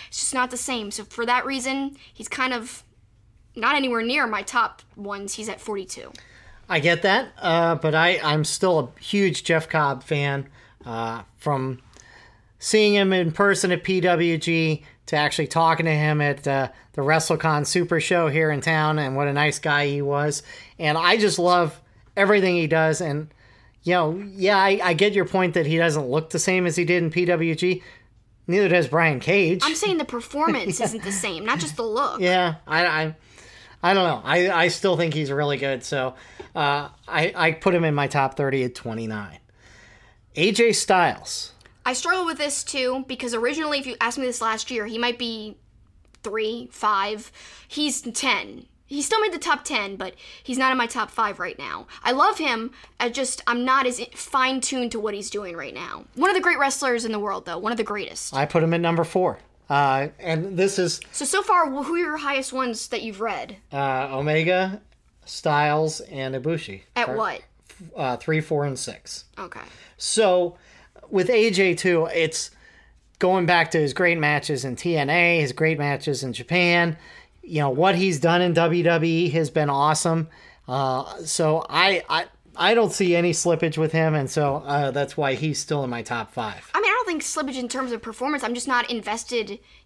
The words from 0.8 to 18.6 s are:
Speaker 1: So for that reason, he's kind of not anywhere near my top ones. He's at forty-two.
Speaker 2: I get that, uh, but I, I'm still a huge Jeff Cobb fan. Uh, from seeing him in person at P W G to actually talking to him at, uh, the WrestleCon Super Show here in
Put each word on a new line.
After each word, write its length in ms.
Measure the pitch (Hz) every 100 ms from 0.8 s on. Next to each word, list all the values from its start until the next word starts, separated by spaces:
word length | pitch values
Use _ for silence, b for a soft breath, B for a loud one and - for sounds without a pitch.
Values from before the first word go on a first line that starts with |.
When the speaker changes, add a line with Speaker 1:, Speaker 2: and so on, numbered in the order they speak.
| 208
Speaker 1:
So 140 | 220
for 240 | 196 - 233
that 180 | 240 269
reason, 500 | 262 262 269 277 B B
he's 160 | - 214
kind 240 | - 254
of 320 | 240 247 - - _ _ _ _ _ _ -
not 200 | 233 294
anywhere 260 | 262 233
near 240 | 233 294 240
my 160 | 208
top 400 | 202 240 214 - - -
ones. 400 | 202 202 202 -
He's 120 | 220
at 140 | -
forty-two. 500 | - 202 185 - - - B B B B B
Speaker 2:
I 120 | 165
get 240 | 165 170
that, 300 | 190 220 - -
uh, 360 | 175 170 165 165
but 180 | 156
I, 260 | 156 175 180
I'm 200 | 151 151
still 360 | 147 - 185 160
a 200 | 123 -
huge 440 | - 202 196 -
Jeff 260 | - 165 160
Cobb 320 | 160 143 135
fan. 480 | - 147 143 139 139 b b b
Uh, 380 | 120 113 113 113 - -
from 420 | 151 135 131 127 b b b b b b b b
seeing 340 | - 214 208
him 180 | 202 190
in 180 | 185 165
person 400 | 160 202 185 180
at 120 | 180
P 180 | 190 185
W 360 | 180 170 170 165
G 460 | 170 165 160 151 B B -
to 100 | 151
actually 320 | 147 - 147
talking 380 | 165 165 - 165
to 60 | 151
him 240 | 151 151
at, 260 | 143 139 143
uh, 220 | 135 127 B B
the 80 | -
WrestleCon 640 | 139 160 - 151 160 147 143
Super 340 | 180 165 165
Show 260 | - 175 156
here 240 | 156 156
in 100 | 143